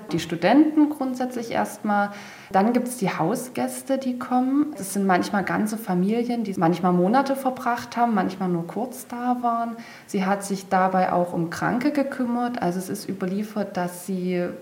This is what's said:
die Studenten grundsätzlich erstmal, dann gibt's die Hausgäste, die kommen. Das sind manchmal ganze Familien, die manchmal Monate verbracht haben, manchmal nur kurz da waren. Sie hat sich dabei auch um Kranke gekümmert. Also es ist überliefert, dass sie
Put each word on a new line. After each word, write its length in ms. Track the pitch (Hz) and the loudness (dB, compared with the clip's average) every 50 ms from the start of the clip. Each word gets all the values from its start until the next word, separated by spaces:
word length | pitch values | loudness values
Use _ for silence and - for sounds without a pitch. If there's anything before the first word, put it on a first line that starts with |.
| - - | -4 -4
die 80 | 175 165 | -2 -2
Studenten 680 | - - 170 160 170 190 247 294 311 311 - 302 294 294 | -2 -2 -2 2 4 6 8 8 6 6 6 4 4 4
grundsätzlich 600 | - - 262 262 254 247 254 247 - 233 226 - | 2 0 -4 -4 -2 -2 -4 -4 -4 -6 -6 -4
erstmal, 600 | - 208 208 208 - - - 214 202 202 202 202 - - - - - - - - | -2 -2 -2 -2 -4 -4 -2 0 2 2 2 0 -2 -8 -16 -16 -18 -18 -6 0
dann 200 | - 190 202 240 | 2 4 4 4
gibt's 260 | 240 240 - - - - | 4 2 0 -2 -4 -2
die 120 | 190 170 | -2 -2
Hausgäste, 880 | - - 156 175 240 247 - - - 247 247 254 - - - - 269 262 | 0 0 0 0 0 -2 -4 -6 -6 -4 -4 -4 -4 -6 -4 -2 -2 0
die 180 | 254 254 247 | 0 -2 -4
kommen. 580 | - - - 247 254 262 262 277 285 294 - - | -4 -2 0 0 2 2 4 4 2 2 2 -2
Das 160 | - 190 - | -8 -8 -4
sind 140 | - 202 196 | -2 0 4
manchmal 360 | 196 180 175 202 - - 202 | 4 4 4 2 2 0 0
ganze 340 | 180 - 170 185 214 214 220 | 0 0 0 0 0 0 -2
Familien, 680 | 214 - - 180 180 185 202 226 240 233 247 240 233 214 | -4 -2 0 2 2 2 2 2 2 0 0 -2 -2 -2
die 100 | 196 185 | -4 0
manchmal 360 | 196 170 165 175 - 185 180 | 2 4 4 4 4 2 4
Monate 420 | 175 175 180 190 240 277 269 269 277 | 4 4 4 4 4 4 2 2 0
verbracht 640 | - - 254 247 - - 240 240 233 - - - | -2 -2 -2 -2 -2 -2 -2 -2 -2 -4 -6 -2
haben, 180 | 240 240 233 214 | 0 2 2 2
manchmal 340 | 190 185 190 190 190 190 180 | 2 0 0 -2 -2 -2 0
nur 180 | 175 165 170 | 0 0 -2
kurz 420 | 170 - 202 240 254 - - - - | -4 -6 -6 -6 -6 -8 -12 -14 -12
da 300 | 247 240 247 247 247 247 | -10 -4 -2 -2 -2 0
waren. 360 | 240 233 233 233 233 233 226 233 - - - - - | 0 -2 -2 -2 -4 -6 -8 -10 -14 -16 -18 -20 -10
Sie 180 | - - 196 190 | -4 -2 0 0
hat 200 | 190 202 196 196 | 0 0 0 -2
sich 240 | - 202 190 - - | -4 -6 -6 -4 0
dabei 440 | 196 185 185 185 190 185 185 - | 2 2 4 4 4 4 2 4
auch 200 | - 175 175 175 | 2 2 2 0
um 180 | 175 175 165 170 | 0 -2 -2 -2
Kranke 400 | - - 160 156 202 247 254 294 | -2 -2 -2 0 0 2 2 2
gekümmert. 720 | 294 285 269 269 - - 247 233 240 240 247 240 240 - | 2 0 0 0 -2 -4 -2 -2 0 0 -2 -2 -2 -2
Also 160 | - 175 175 190 | -2 -2 -2 -2
es 120 | 180 190 | -4 -6
ist 180 | 196 196 - - | -6 -6 -6 -8
überliefert, 680 | 196 - 190 180 190 208 214 - - 214 190 - - | -6 -4 -4 -4 -2 -4 -4 -4 -4 -4 -4 -4 -2
dass 300 | 180 180 175 175 - - | -4 -4 -4 -6 -8 -6
sie 380 | - 190 180 180 180 180 175 175 175 - - | -6 -4 -2 -2 0 0 0 -2 -4 -6 -10